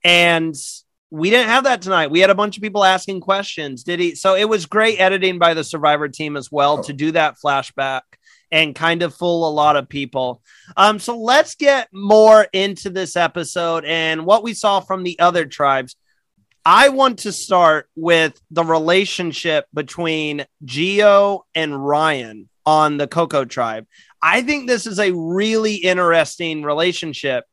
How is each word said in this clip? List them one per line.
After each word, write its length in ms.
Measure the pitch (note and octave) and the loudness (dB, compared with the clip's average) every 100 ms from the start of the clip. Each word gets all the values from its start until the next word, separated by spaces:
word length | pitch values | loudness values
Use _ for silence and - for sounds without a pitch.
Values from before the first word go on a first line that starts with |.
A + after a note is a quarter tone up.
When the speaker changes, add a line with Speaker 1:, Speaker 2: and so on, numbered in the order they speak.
Speaker 1:
And 520 | F3 F3 F3 E3 D#3+ C#3+ - - _ _ _ | 4 4 4 2 -2 -8 -14 -16 _ _ _
we 180 | D#3 F3 | -4 0
didn't 180 | A#3+ A3 | 2 2
have 140 | B3 | 0
that 180 | C4+ A#3 | 0 -2
tonight. 300 | F3+ F3+ D3 | 0 0 0
We 80 | D#3+ | 2
had 100 | F#3+ | 2
a 60 | G3 | 2
bunch 200 | G#3 G3+ | 0 -4
of 40 | |
people 200 | G#3 G3+ | -6 0
asking 380 | F#3+ F#3 - F#3+ | 2 2 -4 -10
questions. 600 | F#3 G3 G3 - D3 B2+ | -4 -4 -4 -10 -10 -10
Did 160 | E3 F3 | -6 -2
he? 140 | F3 D3+ | -4 -2
So 200 | F#3+ F#3+ | 0 2
it 100 | G#3+ | 0
was 200 | A3 D#3 | -2 -2
great 320 | G#3 A3 G3+ | 0 0 2
editing 400 | F#3 F#3+ F#3 F3+ | 2 2 -2 2
by 140 | E3+ D#3+ | 2 2
the 80 | |
Survivor 440 | D3+ D#3+ D3 D3 D3 | -6 -2 0 0 -4
team 300 | B2+ D#3 C#3+ | -8 -8 -8
as 140 | B2+ | -6
well 280 | D3 C#3+ D3+ | 0 0 0
Speaker 2:
Oh. 40 | |
Speaker 1:
to 100 | C#3+ | -6
do 180 | C#3 D#3 | -6 -2
that 220 | D#3+ D#3 C3 | 0 -2 -4
flashback 580 | D3 C#3 C3 - C3+ C3 _ _ _ _ _ | -4 -4 -6 -8 -6 -8 _ _ _ _ _
and 240 | D#3+ D#3 C#3 | -2 -2 0
kind 260 | D#3+ E3+ | -2 0
of 120 | E3+ - | -4 -4
fool 320 | F3 E3+ E3 | -2 0 0
a 40 | |
lot 240 | D3+ D3 D3 | 2 2 2
of 140 | C3+ | -2
people. 520 | D3 C3+ C3+ B2+ A#2+ _ _ - - | -10 -8 -6 -6 -8 _ _ -10 2
Um, 220 | G3+ G#3+ | 2 2
so 180 | - A#3 | -6 -6
let's 380 | A3+ C#4 D#4+ - | 2 2 2 0
get 320 | C#4+ C4+ A3+ | 2 2 -2
more 540 | F#3+ G3+ G#3+ A3 G#3+ G3 | -8 4 8 10 8 6
into 360 | F#3+ G3 G3 G3 | 0 -4 -4 -8
this 240 | F#3 F3 F3 | -6 -4 -2
episode 720 | E3 F3 D3+ F3+ E3+ E3 D3 | -2 -2 -8 -4 -4 -4 -4
and 400 | E3 D#3+ D#3+ E3 | -4 -2 -4 2
what 180 | A3 | 0
we 100 | A3+ | 0
saw 280 | G#3+ G#3+ G3 | -4 0 0
from 220 | - F#3+ | -2 -6
the 160 | F3+ E3 | -6 0
other 260 | F3 F3 D3 | 0 2 -6
tribes. 500 | - C#3+ C3+ B2+ - _ _ _ _ _ _ E3 | -2 0 0 -4 -18 _ _ _ _ _ _ 4
I 240 | G3 C#4 | 6 6
want 300 | C4+ C4 A3 | 4 0 0
to 120 | G#3+ | -8
start 580 | - - F#3 E3 D#3 - - | -10 0 4 4 4 -4 -6
with 440 | E3 E3 D#3+ - _ | 2 2 2 -4 _
the 120 | D#3+ | -4
relationship 1000 | E3 D#3+ D#3+ F#3 G3 - F3 C#3 E3+ D3+ - | 0 0 2 0 0 -6 -8 -6 -2 -2 -4
between 720 | D#3 C#3 - E3 D#3+ D3+ D3 C3+ _ | -10 -10 -6 -4 -4 -6 -8 -12 _
Gio 760 | C#3 C3 F3+ G3+ G#3 G3+ G3+ G3 _ D#3+ | -12 -4 -2 4 4 6 2 -2 _ -6
and 200 | D#3 C#3+ C#3 | -4 -4 -2
Ryan 640 | D3 D#3 C#3 A#2 A2 G2+ _ - | 0 0 -2 -8 -18 -20 _ 0
on 320 | D#3 D3+ D3 | 2 2 0
the 100 | C#3+ | -2
Coco 380 | D#3+ E3 D3 B2 | -2 0 -2 -4
tribe. 420 | - A#2 A2 A2+ _ _ _ | -6 -6 -6 -14 _ _ _
I 200 | D#3 G#3 | 0 0
think 240 | B3+ D4 B3+ | -2 -6 -2
this 180 | A#3+ A3+ | -4 -4
is 140 | F#3+ | -2
a 120 | G3+ | -2
really 640 | F3+ E3 F#3 G#3+ A3 A3 G#3 | -2 -4 -2 0 0 0 -2
interesting 840 | F3+ F3+ F3 E3 D3+ - E3 D#3 | 0 2 2 2 0 -4 -8 -6
relationship 840 | D3 D3 F3+ F3 E3 C3+ C#3 B2+ - | -4 -2 -2 -4 -10 -8 -6 -6 -8